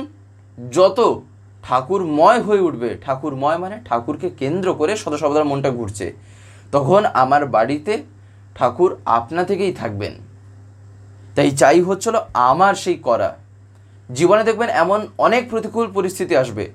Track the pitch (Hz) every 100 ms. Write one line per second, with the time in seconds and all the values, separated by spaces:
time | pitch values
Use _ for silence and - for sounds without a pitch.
0 | 285 - - - - - 123 165 277 277
1 | 208 117 - - - - - 127 135 196
2 | 175 147 180 240 185 208 180 127 117 92
3 | - 135 151 131 143 170 185 214 - 120
4 | 120 147 180 - 131 175 185 143 156 214
5 | - 147 156 151 147 139 139 120 107 98
6 | 87 - - - - - - 143 135 190
7 | 208 127 127 143 143 110 117 147 175 226
8 | - - - - - - 127 120 180 -
9 | - 117 117 160 196 196 196 - - 101
10 | 98 - - - - - - - - -
11 | - - - - 143 139 143 165 180 190
12 | 226 226 - - 123 147 196 190 190 160
13 | 127 113 98 - - - - - - -
14 | - 127 175 208 220 214 233 - 170 208
15 | 208 - 160 233 240 226 220 220 226 190
16 | 185 185 185 156 120 107 98